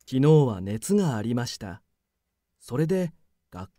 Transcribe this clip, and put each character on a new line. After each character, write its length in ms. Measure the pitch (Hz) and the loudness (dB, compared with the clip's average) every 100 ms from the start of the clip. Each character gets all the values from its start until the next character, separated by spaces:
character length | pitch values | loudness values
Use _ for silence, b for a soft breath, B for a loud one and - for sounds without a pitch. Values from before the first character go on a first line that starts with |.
| - | -6
昨 140 | 131 | 2
日 80 | 143 156 135 | 6 6 4
は 140 | 98 | -2
熱 340 | 95 110 - | -6 -8 0
が 220 | 202 180 113 | 0 2 -2
あ 60 | |
り 120 | 107 | -2
ま 120 | 120 120 | -4 -4
し 120 | - | -8
た。 240 | 101 85 _ _ _ _ _ _ _ _ | -12 -14 _ _ _ _ _ _ _ _
そ 160 | - 120 | -8 -4
れ 100 | 160 | -2
で 260 | 185 175 - _ _ _ | -2 -4 -8 _ _ _
学 200 | - - | -16 -16